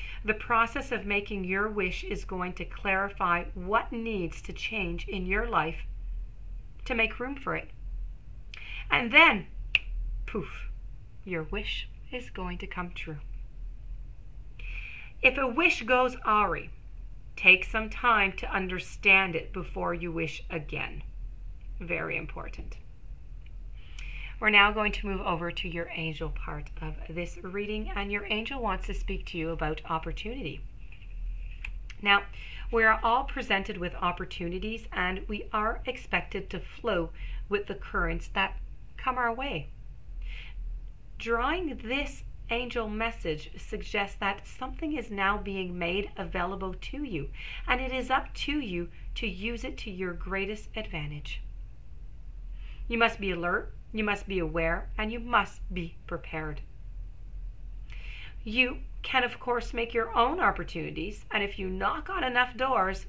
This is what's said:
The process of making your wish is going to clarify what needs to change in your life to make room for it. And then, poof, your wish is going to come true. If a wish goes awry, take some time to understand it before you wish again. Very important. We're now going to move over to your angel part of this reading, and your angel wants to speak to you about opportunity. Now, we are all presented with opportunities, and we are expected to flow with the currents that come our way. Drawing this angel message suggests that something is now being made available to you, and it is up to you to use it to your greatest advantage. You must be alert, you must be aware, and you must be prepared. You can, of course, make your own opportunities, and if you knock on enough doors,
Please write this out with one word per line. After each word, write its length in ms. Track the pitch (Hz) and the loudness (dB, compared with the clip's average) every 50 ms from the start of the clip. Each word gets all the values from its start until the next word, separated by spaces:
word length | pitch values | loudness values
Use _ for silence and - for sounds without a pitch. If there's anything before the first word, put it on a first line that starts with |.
| - - - - - | -6 -6 -6 -2 0
The 80 | 214 214 | 0 0
process 580 | 214 - - 240 226 233 226 - 285 247 - 254 | 2 2 4 6 6 6 6 4 -2 -2 0 0
of 140 | 208 185 | 0 0
making 380 | 202 208 202 202 - 214 196 185 | 2 2 2 2 0 -2 -2 0
your 240 | 180 190 196 208 220 | 2 2 2 2 2
wish 360 | 208 208 185 180 175 - - | 2 2 2 2 0 -2 -2
is 220 | - 208 147 - | -2 -4 -4 -4
going 260 | - 185 180 180 180 180 | -4 -2 -2 -2 -2 -2
to 120 | - 175 | -4 -6
clarify 800 | - - - - 202 190 190 196 202 - - 196 175 175 175 175 - - | -6 -6 -2 2 2 4 4 4 2 0 2 2 4 4 4 2 0 -4
what 380 | 190 175 185 208 233 - - 262 | -4 0 2 2 2 2 2 -2
needs 500 | 233 226 226 220 196 170 160 - - - | -2 -2 0 0 0 0 -2 -4 -6 -8
to 100 | - 175 | -8 -6
change 560 | - - - 220 220 190 170 175 170 - - | -4 -4 -2 -2 0 0 0 0 -2 -2 -2
in 160 | - 190 180 | -2 0 0
your 220 | 180 190 214 233 | 2 2 2 2
life 400 | 233 214 170 156 160 165 - - - - - - - - - - - - - - - - - - - - - - | 4 4 4 4 2 0 -2 -4 -6 -6 -6 -4 -4 -4 -4 -4 -6 -8 -10 -10 -8 -8 -8 -10 -10 -10 -6 -2
to 100 | - 254 | 0 2
make 240 | 226 220 220 220 - | 4 4 4 2 0
room 180 | 240 262 277 | -2 -2 -4
for 200 | - - 175 165 | -2 -2 0 0
it. 140 | 156 - - - - - - - - - - - - - - - - - - - - - - - - - - | 0 -2 -6 -8 -8 -6 -4 -4 -2 -4 -4 -6 -8 -10 -12 -12 -12 -12 -12 -12 -10 -8 -8 -6 -6 -2 2
And 200 | - - 247 226 | 2 4 4 6
then, 360 | 240 302 330 320 247 196 160 - - - - - - - - - - - - - - - - | 8 10 10 10 8 6 2 -4 -6 -8 -2 0 0 0 0 0 -2 -2 -2 -2 -2 -2 -2
poof, 420 | - - 214 151 - - - - - - - - - - - - - - - - | -2 -2 -2 -2 -2 -4 -6 -6 -6 -6 -6 -8 -10 -10 -10 -12 -12 -12 -10 -6
your 200 | 190 180 160 160 | -2 -2 -2 0
wish 440 | 151 - 202 - - - - - - - - - - - | 0 -2 -2 -2 -2 -2 -4 -4 -6 -10 -12 -10 -6 -6
is 160 | 247 247 - | -6 -6 -6
going 300 | - - 185 180 180 175 | -6 -4 -4 -2 -2 -4
to 80 | 196 | -6
come 240 | - - 190 175 175 | -6 -4 -4 -4 -4
true. 280 | - - - 165 156 147 - - - - - - - - - - - - - - - - - - - - - - - - - - - - - - - - - - - - - - - - - | -4 -6 -6 -6 -6 -6 -6 -6 -6 -6 -8 -8 -8 -8 -8 -8 -8 -8 -8 -8 -8 -8 -8 -10 -10 -12 -12 -12 -10 -10 -10 -10 -10 -8 -8 -6 -6 -6 -8 -8 -10 -10 -12 -12 -2 2 4
If 160 | 254 254 277 | 4 4 4
a 80 | 269 | 2
wish 360 | 254 226 277 339 349 - - 240 | 2 4 4 4 4 4 2 2
goes 320 | 214 254 247 254 247 254 - - | 4 6 6 6 4 2 0 2
awry, 420 | - 214 208 208 185 165 - - - - - - - - - - - - - - - - | 4 6 6 6 6 2 0 -4 -6 -10 -12 -12 -12 -12 -10 -10 -10 -10 -12 -12 -12 -4
take 280 | - - 190 185 185 - | 4 8 10 10 10 8
some 260 | - - 220 220 214 | 4 0 0 0 -2
time 420 | - - - 240 226 208 196 190 185 | -2 2 6 6 8 8 6 4 2
to 180 | - - - | 0 -2 0
understand 840 | - 196 190 185 185 180 - - - - - 208 190 190 196 180 165 | 2 2 2 2 0 -2 -4 -6 -4 2 6 8 8 8 8 6 2
it 160 | 156 - - - | -2 -2 -2 -4
before 400 | 190 165 - - 190 180 175 175 | -4 -4 -4 -2 0 0 0 0
you 180 | 165 170 175 | 0 -2 -2
wish 320 | 160 165 165 151 - - - - | -2 0 -2 -2 -4 -6 -6 -4
again. 540 | - 165 147 - - 143 - - - 143 - - - - - - - - - - - - - - - - | -4 -4 -4 -2 -4 -4 -4 -4 -4 -6 -8 -8 -6 -6 -6 -6 -8 -8 -8 -8 -8 -8 -8 -8 -6 -6
Very 380 | 185 165 170 - 156 160 - | -4 -2 -2 -2 0 -2 -2
important. 600 | - - - - - - - - - - - - - - - - - - - - - - - - - - - - - - - - - - - - - - - - - - - - - | -4 -4 -6 -6 -8 -8 -8 -6 -8 -8 -8 -8 -10 -10 -14 -14 -12 -12 -10 -10 -10 -10 -12 -12 -12 -12 -12 -10 -10 -10 -10 -10 -10 -10 -10 -8 -8 -8 -6 -6 -8 -8 -8 -4 0
We're 80 | 226 214 | 4 6
now 240 | 208 202 202 208 208 | 10 10 10 10 8
going 200 | 220 214 208 202 | 6 2 2 2
to 140 | - - | 0 0
move 140 | 202 196 185 | 0 0 0
over 300 | 196 196 175 160 170 170 | 2 0 0 2 0 -2
to 180 | 170 - - 180 | -2 -4 -4 -4
your 220 | 165 170 170 165 - | -4 -4 -4 -4 -4
angel 360 | - 160 160 151 143 160 156 | -4 -4 -4 -4 -2 -4 -4
part 400 | 147 - - - 156 147 147 - - - | -2 -2 -4 -4 -4 -6 -6 -8 -8 -6
of 140 | 160 156 151 - - - | -6 -4 -6 -6 -8 -6
this 280 | 160 170 175 170 - - 175 | -4 -4 -4 -4 -6 -8 -8
reading, 480 | 185 180 202 208 214 214 214 220 233 214 | -6 -4 -2 -2 -2 -2 -2 -2 -2 -2
and 160 | 208 196 202 | -2 -2 0
your 160 | 208 208 202 - | 0 -2 0 0
angel 320 | 220 214 220 - - 254 233 | 0 0 0 -2 -2 -2 0
wants 240 | 208 190 190 - | 0 0 0 0
to 80 | 214 190 | -2 -2
speak 320 | 139 - - 196 165 - | -2 0 -2 -2 -2 -4
to 120 | - - 170 | -4 -4 -2
you 120 | 160 165 | -2 0
about 320 | 170 147 165 151 156 - - - | 0 0 0 0 0 -2 -2 -2
opportunity. 720 | 170 160 160 165 156 - - 208 247 277 262 147 - - - - - - - - - - - - - - - - - - - - - - - - - - - - - - | -2 -2 -2 -2 -4 -4 -4 -4 -4 -4 -4 -6 -6 -6 -8 -10 -10 -12 -12 -12 -12 -12 -12 -10 -8 -6 -4 -4 -4 -4 -6 -6 -8 -8 -8 -6 -6 -8 -8 -10 -8 0
Now, 220 | 208 202 202 202 - - - - - - - - - - 233 | 4 8 8 8 6 4 -6 -8 -8 -8 -6 -6 -2 2 4
we 120 | 233 220 | 8 8
are 160 | 220 220 220 - | 8 8 8 6
all 220 | 226 233 254 262 | 6 6 6 4
presented 520 | - - 269 233 - 208 196 190 - 202 | 2 0 -2 2 4 4 4 4 2 -2
with 180 | 185 175 175 - | -2 -2 -2 -2
opportunities, 920 | - 185 175 175 - 185 - - - 175 170 175 185 185 214 226 226 - - - | 0 2 2 2 0 -2 -6 -4 -4 -2 -2 -2 -2 -2 -2 -4 -4 -6 -4 0
and 280 | - 180 180 190 190 - - | 2 2 2 2 0 -2 -2
we 200 | 208 208 - - - | -2 -2 -2 0 2
are 300 | 214 214 220 240 - - | 2 2 2 2 0 -2
expected 640 | 262 254 - - - - 175 - - - 196 - - | -4 -4 -4 -2 0 2 2 2 0 -4 -4 -4 -4
to 100 | - 180 | -4 -6
flow 500 | - - - - - 233 202 170 165 165 - - - - - - - - | -6 -6 -8 -4 0 2 4 4 2 0 -2 -6 -6 -4 -4 -4 -2 2
with 160 | 202 202 202 | 2 2 2
the 80 | - 196 | 0 -4
currents 540 | - - - - 196 175 165 165 170 - - | -6 -6 -2 0 2 2 2 2 0 -2 -2
that 280 | - 202 196 - - - - - - - - - - | 0 2 2 2 0 -4 -6 -8 -8 -10 -12 -10 -8
come 220 | - - 262 254 254 | -4 0 0 2 2
our 140 | 247 233 226 | 2 2 2
way. 360 | 233 262 285 233 160 143 - - - - - - - - - - - - - - - - - - - - - - - - - - - - - - - | 0 -2 -2 -2 -2 -4 -6 -8 -10 -10 -10 -10 -10 -10 -8 -6 -6 -4 -4 -6 -6 -8 -8 -6 -6 -4 -4 -4 -4 -6 -8 -10 -12 -12 -12 -10 -4
Drawing 640 | - 226 233 233 240 277 320 370 370 302 247 - - | 0 2 2 4 4 4 2 2 0 -2 -2 -4 -4
this 400 | 214 254 285 285 277 - - - - - - - - | -2 0 0 0 -2 -4 -8 -10 -10 -10 -8 -4 -2
angel 400 | 233 240 247 240 - 240 226 214 | -2 0 0 -2 -2 -2 -2 0
message 640 | 214 214 226 233 226 - - 175 156 151 - - - | 0 0 0 0 -2 -2 -2 -2 -2 -2 -4 -8 -10
suggests 600 | - - - 220 196 175 - - 208 202 196 - - | -10 -8 -6 -6 -6 -4 -2 0 0 0 0 -2 -2
that 260 | 214 196 202 - - | 0 0 0 -2 -4
something 500 | - - - 254 262 262 - 330 302 302 | -10 -10 -8 -6 -6 -4 -4 -2 -2 -2
is 140 | 285 226 - | -2 -2 -2
now 260 | 214 196 196 196 208 | 0 2 4 4 4
being 400 | 202 190 202 196 190 190 180 175 | 2 0 -2 -2 -2 -2 -2 -2
made 340 | 175 170 170 180 202 202 - - | 0 0 2 2 2 0 0 -2
available 580 | - 190 170 170 185 175 180 196 180 190 190 180 | -4 -4 -2 0 0 0 0 0 -2 -2 -4 -4
to 280 | - - - - 277 302 | -4 -6 -6 -4 -4 -4
you, 260 | 262 202 147 139 143 - - - - - - - | -2 -2 -2 -2 -4 -6 -8 -8 -8 -8 -4 0
and 140 | - 247 247 | 2 2 2
it 100 | 262 254 | 2 0
is 200 | 254 262 254 262 | 0 0 2 4
up 220 | 262 262 262 - - | 4 4 4 2 -4
to 260 | - - - 285 302 | -4 -2 0 2 2
you 280 | 269 202 180 175 175 170 - - - - - | 0 0 0 -2 -2 -2 -6 -8 -8 -6 -4
to 120 | - 247 | -2 -2
use 380 | 214 175 180 196 233 240 226 240 | -2 -2 -2 -2 -2 -2 -2 -4
it 140 | 262 - - | -6 -6 -6
to 120 | - 220 | -6 -6
your 220 | 190 180 190 180 170 | -4 -2 -2 -2 -2
greatest 560 | 165 - 175 190 196 196 190 214 208 - - - | -2 -4 -2 0 0 0 0 -2 -4 -6 -6 -6
advantage. 640 | 226 214 - - 160 147 147 147 147 147 - - - - - - - - - - - - - - - - - - - - - - - - - - - - - - - - | -6 -4 -4 -4 -4 -4 -4 -4 -6 -6 -6 -6 -6 -6 -6 -6 -8 -8 -10 -10 -12 -12 -12 -10 -10 -10 -10 -10 -10 -10 -10 -10 -8 -8 -8 -8 -8 -8 -8 -8 -6 -2
You 120 | - 233 226 | 0 4 6
must 200 | - 339 - - | 6 6 6 4
be 140 | 202 196 180 | 0 0 2
alert, 400 | 170 170 175 185 226 - - - - - - - | 2 2 2 2 2 0 -2 -8 -10 -10 -4 0
you 120 | 220 214 | 0 2
must 240 | 208 202 196 - - | 2 2 0 0 0
be 100 | 196 185 | 2 2
aware, 500 | 165 156 160 170 165 165 170 190 - - - | 2 2 2 4 4 4 4 2 0 -2 -2
and 140 | - 214 220 | -2 -2 -2
you 80 | 226 240 | -2 -4
must 420 | 226 240 240 214 190 - - - - - 185 | -2 4 4 4 4 4 -2 -8 -6 -4 -2
be 220 | 180 170 165 - - - | -2 -4 -4 -6 -8 -8
prepared. 540 | - 175 165 - - - 160 156 151 147 143 - - - - - - - - - - - - - - - - - - - - - - - - - - - - - - - - - - - - - | -6 -6 -6 -4 -4 -4 -4 -4 -4 -4 -6 -8 -10 -10 -12 -10 -10 -8 -8 -8 -8 -10 -10 -12 -10 -8 -8 -8 -8 -8 -8 -10 -10 -8 -8 -8 -8 -8 -8 -8 -8 -8 -10 -10 -10 -10 -8 -6
You 340 | 220 214 254 254 247 - - - - - - - | 0 4 4 4 4 2 -2 -6 -8 -8 -6 -2
can, 220 | - - 262 240 | 2 4 4 4
of 160 | 240 - - | 4 0 -2
course, 340 | - 247 240 240 233 - - | 0 0 2 2 2 0 0
make 180 | 240 233 226 - | 0 0 2 2
your 240 | 233 226 226 - | 2 2 4 6
own 220 | 233 233 254 311 370 | 6 6 6 6 6
opportunities, 840 | 320 208 185 - 175 - - 170 156 151 147 156 160 202 214 - - - 440 | 6 6 6 4 0 -4 -4 -4 -4 -4 -2 -4 -4 -4 -4 -6 -6 -2 0
and 100 | 214 202 | 2 2
if 160 | 202 - - | 0 0 -2
you 100 | 190 185 | -2 -2
knock 400 | 185 185 196 208 269 311 302 - | 0 2 2 2 2 0 -2 -2
on 140 | 392 370 285 | -2 0 2
enough 340 | 262 247 247 247 247 - | 4 6 6 4 4 4
doors, 500 | 220 254 269 262 220 185 190 190 - - | 2 4 6 6 6 6 4 2 0 -4